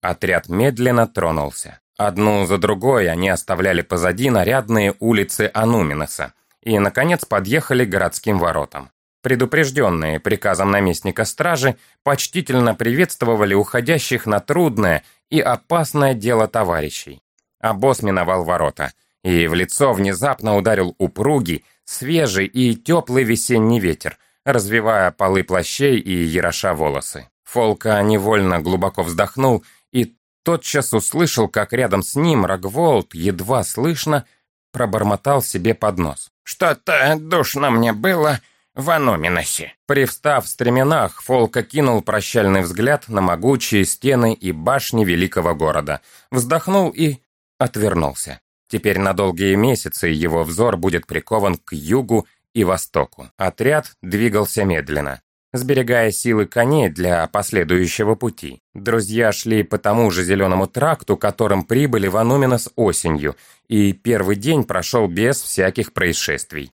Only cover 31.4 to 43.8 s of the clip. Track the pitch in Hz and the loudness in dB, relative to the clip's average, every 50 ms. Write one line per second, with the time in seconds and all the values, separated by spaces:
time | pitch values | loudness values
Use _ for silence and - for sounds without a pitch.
31.4 | 110 98 - 110 104 - - 117 127 113 95 98 92 - - 139 156 170 160 123 | 0 0 0 -2 -4 -2 -2 -2 0 0 0 -2 -2 -2 -2 0 0 2 2 2
32.4 | 95 87 95 92 90 98 104 139 170 165 139 107 90 _ - 82 82 98 95 85 | 2 0 -2 -4 -4 -6 -4 0 2 2 2 2 0 _ -8 -4 -2 -2 -2 -2
33.4 | 92 101 135 123 98 - - - 120 160 165 139 - 160 151 139 127 _ _ _ | -2 -2 0 -2 -2 -2 -4 -2 -2 -2 -2 -2 -2 -2 -2 -2 -2 _ _ _
34.4 | _ _ _ _ _ _ _ - 123 107 95 110 104 104 104 98 _ 135 143 139 | _ _ _ _ _ _ _ -4 -2 -2 0 0 0 0 0 0 _ 0 0 0
35.4 | 117 - - 98 85 110 110 - - 104 95 90 87 76 69 - - - _ _ | 0 -2 -6 -2 0 0 0 0 0 -2 0 0 -2 -2 -4 -8 -14 -20 _ _
36.4 | _ - - - 190 170 147 - _ - 170 147 131 143 156 156 156 160 180 170 | _ -16 -6 -2 0 0 0 -2 _ 0 0 2 4 2 2 0 -2 -2 0 0
37.4 | 139 - - 143 143 139 120 113 117 117 110 107 110 190 190 170 151 151 143 - | 0 0 -2 -2 0 2 2 2 2 2 0 0 -2 -2 0 2 0 0 0 -2
38.4 | _ _ _ _ _ _ _ - 131 160 165 156 143 127 104 82 76 85 90 87 | _ _ _ _ _ _ _ -8 -2 0 0 2 2 2 0 2 0 0 -2 -2
39.4 | 76 - - - 82 - - _ _ - 143 135 139 - - - _ 151 143 131 | -2 -4 -6 -8 -8 -12 -16 _ _ -2 0 2 2 0 -2 -4 _ 0 0 0
40.4 | 110 - - - 127 120 120 131 131 143 160 151 113 90 - - - - 127 127 | -2 -4 -6 -2 0 2 2 2 2 2 2 0 0 -2 -4 -10 -4 -2 2 2
41.4 | 117 107 - 123 107 - - 147 147 131 120 107 - - 107 107 98 - - 123 | 2 2 0 -4 -4 -2 -2 0 2 2 2 0 0 -2 -4 -2 -2 0 0 2
42.4 | 104 98 95 95 92 85 87 104 107 127 147 143 - - 113 101 95 92 85 82 | 4 4 4 2 0 -2 -2 -2 0 0 0 0 -2 -4 -2 0 0 0 0 0
43.4 | 90 123 139 123 - - - 104 | 2 0 0 0 0 0 2 2